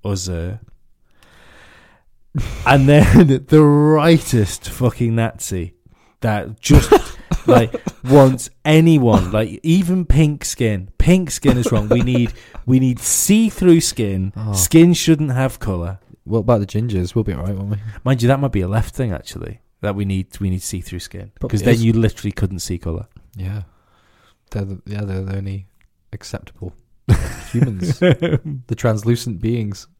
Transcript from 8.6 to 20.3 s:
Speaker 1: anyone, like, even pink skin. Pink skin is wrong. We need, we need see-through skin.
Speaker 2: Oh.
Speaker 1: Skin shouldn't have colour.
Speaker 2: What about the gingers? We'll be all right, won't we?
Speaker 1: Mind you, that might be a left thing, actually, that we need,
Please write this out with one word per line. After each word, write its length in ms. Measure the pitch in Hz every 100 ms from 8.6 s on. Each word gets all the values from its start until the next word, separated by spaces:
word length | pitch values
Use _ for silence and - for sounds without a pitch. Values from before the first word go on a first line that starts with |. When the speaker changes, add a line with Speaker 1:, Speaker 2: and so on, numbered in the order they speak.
Speaker 1:
anyone, 680 | - 156 165 160 120 101 92
like, 280 | 104 110 92
even 420 | 165 175 175 185 170
pink 400 | 139 156 147 -
skin. 440 | - 117 104 95 -
Pink 340 | - 185 170
skin 260 | - 143 123
is 140 | 117
wrong. 180 | 110 104
We 120 | 117
need, 320 | 127 123 117 - - - -
we 140 | 131
need 200 | 131 120
see-through 840 | - - - 208 226 - 185 170
skin. 500 | 160 - 107 95 95 101
Speaker 2:
Oh. 180 | 110
Speaker 1:
Skin 400 | 98 92 160 170
shouldn't 380 | 175 - 160 151
have 280 | 127 131 -
colour. 400 | 107 92 85 95 _ _
Speaker 2:
What 160 | - 110
about 200 | 107 117
the 80 | 101
gingers? 480 | 107 117 98 90 -
We'll 80 |
be 100 | 104
all 100 | 76
right, 120 | 87 98
won't 160 | 98
we? 60 | 104 107 -
Speaker 1:
Mind 180 | - 131
you, 60 | 120
that 120 | 135
might 120 | 139
be 100 | 107
a 60 | 90
left 260 | 107 110 -
thing, 160 | 127
actually, 480 | 85 - - - 110 _ _
that 140 | 104 101
we 100 | 101
need, 340 | 95 90